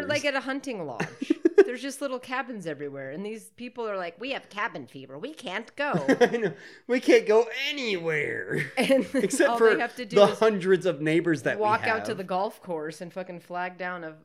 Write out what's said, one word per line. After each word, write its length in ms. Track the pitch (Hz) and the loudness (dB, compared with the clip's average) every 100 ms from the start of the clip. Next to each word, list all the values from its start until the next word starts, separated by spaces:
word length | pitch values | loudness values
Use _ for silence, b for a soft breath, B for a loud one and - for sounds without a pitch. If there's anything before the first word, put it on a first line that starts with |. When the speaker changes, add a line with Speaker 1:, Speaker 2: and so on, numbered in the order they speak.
Speaker 1:
They're, 80 | 285 | -2
like, 160 | 294 | -2
at 100 | 285 | 0
a 60 | 269 | -2
hunting 460 | 262 269 277 214 147 | -4 -6 -6 -8 -8
Speaker 2:
<laughs> 0 | |
Speaker 1:
lodge. 460 | 113 160 - 269 - 330 - 294 | -6 -6 -4 -2 2 4 6 6
There's 160 | 247 | 4
just 180 | 269 262 | -8 -6
little 180 | 277 254 | -6 -6
cabins 480 | 247 262 240 214 160 | -6 -6 -6 -8 -8
everywhere, 440 | 143 143 139 135 | -8 -8 -10 -10
and 140 | 165 | -10
these 260 | 208 220 - | -10 -12 -16
people 360 | - 247 247 226 | -16 -16 -10 -8
are 120 | 190 | -6
like, 200 | 175 170 | -8 -8
"We 120 | 262 | -8
have 180 | 214 - | -8 -8
cabin 380 | 202 220 165 120 | -6 -6 -6 -14
fever. 320 | 139 131 139 | -16 -16 -12
We 160 | 247 | -12
can't 360 | 311 233 196 226 - | -10 -8 -8 -8 -6
go." 160 | 285 | -2
Speaker 2:
<laughs> 280 | 180 139 247 | 0 2 4
I 40 | 240 233 | 4 2
know. 140 | 196 - B B - | -4 -6 B B -4
We 120 | 247 | -2
can't 260 | 294 233 196 | 6 4 6
go 200 | 220 233 254 277 | 4 4 -2 -6
anywhere. 960 | 285 233 180 165 151 135 117 92 147 151 | -4 -2 -2 0 0 -2 -4 -4 -4 -4
Speaker 1:
<laughs> 60 | - | 0
And 280 | 220 262 190 | 4 4 2
Speaker 2:
Except 380 | 269 196 - 277 | 0 0 4 2
Speaker 1:
all 80 | 233 | 6
Speaker 2:
for 160 | 226 | 6
Speaker 1:
they 60 | 202 | 6
have 140 | 240 - | 0 -6
to 100 | 226 | 2
do 100 | 202 | 6
Speaker 2:
the 120 | 202 | 6
Speaker 1:
is 60 | 202 | 6
Speaker 2:
hundreds 480 | 220 202 180 185 180 | 2 4 2 2 2
of 160 | 147 | 0
neighbors 400 | 156 165 170 143 | 2 2 2 0
that 160 | 139 202 | 0 0
we 40 | |
Speaker 1:
walk 240 | 214 214 226 | 0 0 0
out 200 | 220 208 | -2 -4
to 60 | |
Speaker 2:
have. 40 | 196 | -6
Speaker 1:
the 80 | |
golf 380 | 185 185 214 - | -4 -2 -2 -6
course 400 | 185 160 151 160 | -8 -8 -8 -10
and 100 | 170 | -12
fucking 280 | 185 185 175 | -10 -10 -12
flag 360 | - 175 180 180 | -10 -8 -8 -8
down 260 | 180 180 | -8 -8
a, 100 | 160 156 | -10 -14